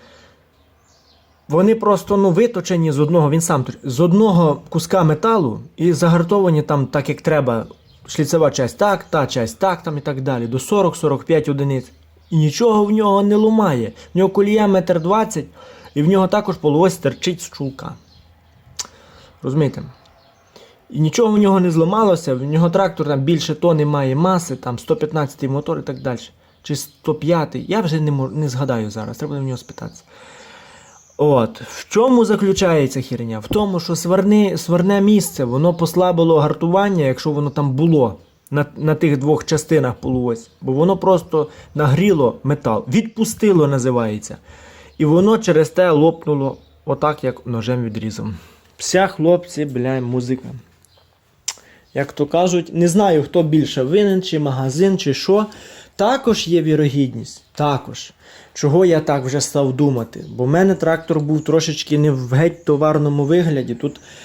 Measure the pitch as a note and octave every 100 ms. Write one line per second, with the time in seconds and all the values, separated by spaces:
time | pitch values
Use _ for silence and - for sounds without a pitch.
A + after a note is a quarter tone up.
0 | - - - _ _ _ _ _ _ _
1 | _ _ _ _ - D#3 G3+ A3+ G#3+ F#3
2 | - G3+ G3 E3+ A#3 F#3+ F3 F3 D#3+ C#3
3 | D3+ E3+ D3 D#3+ E3 C#3+ A#2+ - C#3 B2
4 | F3 G3+ A3 F3 D#3 D3 - E3 - F#3+
5 | D#3 D3+ A3+ A3 C3 G#2+ A#2 - E3+ D3+
6 | E3+ E3+ E3+ G3+ F3+ D3+ D3+ C#3+ B2+ D3
7 | C#3 C3+ E3+ D3+ B2 A2+ - - _ -
8 | - - C#3+ E3+ D3 - A#2 - G#3 F#3+
9 | - D#3+ C3 B2+ A2+ - F#3+ E3+ E3 D3
10 | D3 C3+ C3+ B2 A#2 B2+ - G#3 F3 -
11 | D3+ C3+ - D#3 D3+ C#3 C#3 C3 - -
12 | _ _ _ E3 D3+ - A#3 G#3+ G#3 G#3+
13 | G#3 G3 G3+ G#3 A3 A3 G3 B2 A2 -
14 | - F3 F#3+ G3 G3+ G#3+ G#3 F#3 F3 E3+
15 | E3 G#3+ G#3 D#3 - - - - - D3
16 | D#3 G3 F#3 G#3 G3+ E3+ D3+ D3 F#3 F#3
17 | C3+ B2 F#3 F3 - - C3+ - - -
18 | _ - _ _ _ _ _ - - -
19 | - - - _ C3+ D3 C#3 - - -
20 | _ _ _ _ _ - - _ _ D3
21 | D#3 A#3+ A3+ G#3 G3+ F#3+ F3+ D#3+ D#3+ G#3+
22 | G#3+ E3 C#3+ B2+ C#3+ D#3 E3+ G3 F#3 F3
23 | D3 C3+ C#3 E3 - D#3+ F3 D#3 D3 D3
24 | C3+ C#3 F#3 F3+ E3+ B2+ B2+ A#2+ - D#3
25 | D3+ D#3 C3+ - C3+ C#3 D3 D3+ D3 C3
26 | C3+ A#2 - _ _ _ - C#3 - _
27 | - D3+ D3 E3+ D3 B2 - G#3+ F3 D#3+
28 | D3+ C#3 C3 D3 D3 B2+ C3+ A#2 G#2+ A2
29 | G#2+ A#2+ D3 C#3+ C3+ B2 - - - -
30 | _ - - - - - - - - -
31 | _ - D3 C3 A2+ - - - - G#3
32 | C4 A#3+ A3 G#3+ G3 F#3+ F#3 D#3+ C3 C3+
33 | - A#2+ A2+ A2 - G#3 G3+ F3+ E3+ E3
34 | F3 F#3+ G3+ G#3+ G3+ E3 - F3 F#3 G3+
35 | G3+ G#3 - - B2 B2+ E3+ E3+ E3 F3+
36 | F#3 E3+ E3 D#3 D3+ - E3 F#3+ G3+ F3+
37 | C3+ B2+ D#3 D3 C#3+ D3 C#3+ C3 E3 D#3
38 | A2+ F2 _ _ _ C#3+ C#3+ - D#3 D3+
39 | E3 C#3 C#3+ D3 - D#3 - D#3 B2+ -
40 | C3+ B2+ B2 A2+ - _ B2+ C3+ F3 F#3+
41 | F#3+ F3 - D#3 D3 - - D3 D3 C#3+
42 | G3+ D#3+ A#2+ - C3+ D3 A#2+ G#2+ B2 F#3+
43 | A3+ - G#3+ - G#3+ F3 C#3+ C3+ B2+ A#2+
44 | A2 G#2 - - - - - - - -
45 | D3+ E3 G3+ A3+ G3+ D#3 D3+ - F3+ D3
46 | D#3+ E3 D3+ D3 C3+ - _ _ - C#3
47 | D3+ D#3 B2+ B2 B2+ A#2 A2 B2 A2+ A2
48 | A2 G#2 G#2+ F#2+ - _ _ - - F#3
49 | F#3+ F3 D#3+ F3 F3 D3 D3 B2 B2+ C3
50 | A#2+ B2+ B2 B2+ A#2+ B2+ - _ _ _
51 | _ _ _ _ - - - _ _ C#3
52 | C#3 - D3 E3 F#3 F3 E3 E3 F3 F#3
53 | G3+ D#3 C#3 F3+ D#3+ D#3 C3+ C#3 C3 F#3+
54 | G3+ F#3+ F#3 D#3+ D3 B2+ C3+ D3 G3 F#3
55 | C#3+ C3 - G3+ G#3+ - - - - -
56 | G#3 C4 A#3+ G#3 E3 E3+ D#3 D3+ C#3+ C#3+
57 | B2+ A#2 - - _ - D3 C3+ - A#2
58 | - _ - - - - D3 E3+ F#3 D#3+
59 | D#3 C#3+ B2+ C#3+ - D3 C#3 C3 C#3+ B2
60 | A2+ - D#3 A2+ B2+ E3 G3 F#3 D#3+ D#3+
61 | D#3+ D#3 D3 D3+ D3+ D#3+ D#3+ D3 - D3
62 | D3+ C3 A#2+ C3 E3 E3 - C#3+ D3+ D#3
63 | D3 C#3+ C#3+ F3 E3 C#3 B2 A#2 D3 -
64 | - -